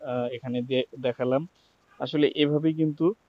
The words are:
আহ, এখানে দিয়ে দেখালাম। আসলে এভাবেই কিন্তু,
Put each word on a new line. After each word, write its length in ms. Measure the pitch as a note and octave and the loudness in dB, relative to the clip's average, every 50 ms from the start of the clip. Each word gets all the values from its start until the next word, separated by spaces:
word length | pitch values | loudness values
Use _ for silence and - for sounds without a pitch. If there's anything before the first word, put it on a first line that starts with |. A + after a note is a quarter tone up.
আহ, 340 | - C3+ B2 B2+ B2 B2 B2+ | -8 -6 -4 -2 -2 -4 -4
এখানে 280 | A#2 - B2+ B2 B2 B2 | -6 -6 -4 -4 -4 -2
দিয়ে 220 | B2+ C3 B2+ B2+ - - C3+ | 0 0 0 0 -2 -4 -4
দেখালাম। 480 | B2+ B2+ A#2+ - B2+ B2+ C3 C#3 E3 F3+ _ _ _ _ _ _ _ _ _ - | -4 -4 -2 -2 0 0 0 0 0 -4 _ _ _ _ _ _ _ _ _ -10
আসলে 340 | C3 B2+ - D3+ D3 - - | -8 -4 0 2 2 2 4
এভাবেই 400 | - D3 C#3+ D3 D3 D#3 D#3+ D#3 | 4 2 2 2 2 2 0 0
কিন্তু, 400 | D#3 D#3+ D#3 D3 C#3+ D#3+ F3+ A3 - _ | 2 0 0 0 2 0 0 0 -2 _